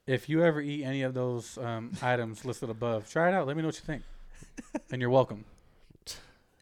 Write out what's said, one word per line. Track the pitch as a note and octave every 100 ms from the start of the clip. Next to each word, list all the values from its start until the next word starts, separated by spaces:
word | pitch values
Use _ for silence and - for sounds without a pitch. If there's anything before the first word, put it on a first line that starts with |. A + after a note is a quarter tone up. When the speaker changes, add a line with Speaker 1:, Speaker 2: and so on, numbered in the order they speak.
| -
Speaker 1:
If | B2 -
you | D#3+
ever | E3+ D3+
eat | C#3+ D3
any | C3 C3+
of | C3
those, | B2+ B2+ A#2+ A2 -
um, | A#2 A2+ A#2 F3+
<laughs> |
items | B2+ B2 A2+ A2 B2+
listed | A#2 A#2+
above, | A2 A#2+ A2 -
try | D#3+ F3
it |
out. | F#3+ C3+
Let | D#3
me |
know | D#3+
what | -
you | -
think. | D3 -
Speaker 2:
<laughs> | - - - - - - - -
Speaker 1:
And | B2+
you're | B2
welcome. | C3 B2 G#2 - - - _ - - -
Speaker 3:
It's | - - - _ _